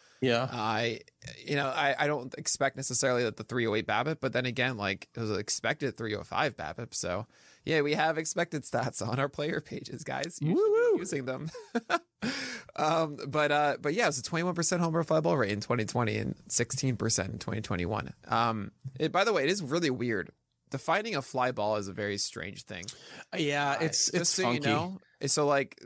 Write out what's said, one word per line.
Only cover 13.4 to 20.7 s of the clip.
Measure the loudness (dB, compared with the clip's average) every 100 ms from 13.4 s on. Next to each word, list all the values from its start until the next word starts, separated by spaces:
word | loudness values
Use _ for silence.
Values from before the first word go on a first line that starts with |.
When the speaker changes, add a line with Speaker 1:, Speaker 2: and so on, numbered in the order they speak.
| 4
Speaker 2:
uh, | 4 4 2
but | 0
yeah, | 2 2
it's | 2
a |
twenty-one | -2 0 0
percent | 2 2 2
home | 2
run | 2 4
fly | 4
ball | 4 4
rate | 4
in | 0
twenty | 0 0 0
twenty | 0 2 0
and | -2 -6 -2
sixteen | 0 0 0 0 0
percent | 2 2 0
in | -4
twenty | -6 -4
twenty-one. | -2 -2 0 -2 -4 -10 -2
Um, | 2 2 0 -6 -12 -12 -4
it, | 0
by | 2
the | 4
way, | 4
it | 2
is | 0
really | 0 0 0
weird. | 0 0 -2 -4 -12 _ _ _